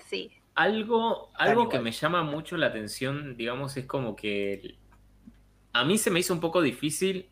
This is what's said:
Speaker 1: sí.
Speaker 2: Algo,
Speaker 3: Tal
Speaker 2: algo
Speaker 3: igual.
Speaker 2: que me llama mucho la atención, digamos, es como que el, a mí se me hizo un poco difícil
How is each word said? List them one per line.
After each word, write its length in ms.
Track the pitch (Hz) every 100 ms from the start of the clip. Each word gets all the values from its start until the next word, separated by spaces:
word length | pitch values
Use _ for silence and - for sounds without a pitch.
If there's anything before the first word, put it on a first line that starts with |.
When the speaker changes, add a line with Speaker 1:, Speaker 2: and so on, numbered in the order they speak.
| -
Speaker 1:
sí. 240 | 196 - - _ -
Speaker 2:
Algo, 760 | 175 220 214 226 175 151 - -
Speaker 3:
Tal 120 | 170
Speaker 2:
algo 120 | 226
Speaker 3:
igual. 160 | - 131
Speaker 2:
que 60 |
me 80 | 117
llama 320 | - 156 175
mucho 320 | 160 147 156 175
la 100 | 127
atención, 720 | 113 107 - 131 139 143 120
digamos, 400 | 117 131 139 131
es 100 | 127
como 300 | 143 117 101
que 380 | 107 101 101
el, 240 | 98 - - _ - _ _ - - _ _ _
a 120 | 120
mí 120 | 135 208
se 120 | -
me 80 | 175
hizo 160 | 180
un 60 | 170
poco 200 | 165 180
difícil 680 | 143 - 151 151 190 185 -